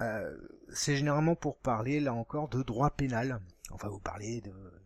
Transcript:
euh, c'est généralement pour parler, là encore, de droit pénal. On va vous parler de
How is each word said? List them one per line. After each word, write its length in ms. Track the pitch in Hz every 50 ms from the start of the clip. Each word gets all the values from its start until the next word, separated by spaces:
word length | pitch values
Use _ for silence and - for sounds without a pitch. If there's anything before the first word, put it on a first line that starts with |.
euh, 360 | 131 117 107 110 95 76 - 57 50 - - - - - -
c'est 220 | - - - 143
généralement 400 | 139 143 147 143 147 156 165 170
pour 220 | - - 151 135 -
parler, 420 | - 135 120 110 110 123 143 151
là 140 | 147 139 120
encore, 360 | 117 113 - - 151 151 151
de 140 | - 127 131
droit 280 | - 117 113 135 147
pénal. 500 | - - 143 135 123 135 127 135 131 113 92 87 - _ - -
On 60 | - 92
va 120 | - 104
vous 100 | 101 -
parler 420 | - - - 101 104 107 117 120
de 120 | 107 101 90 95 98 95 - - 98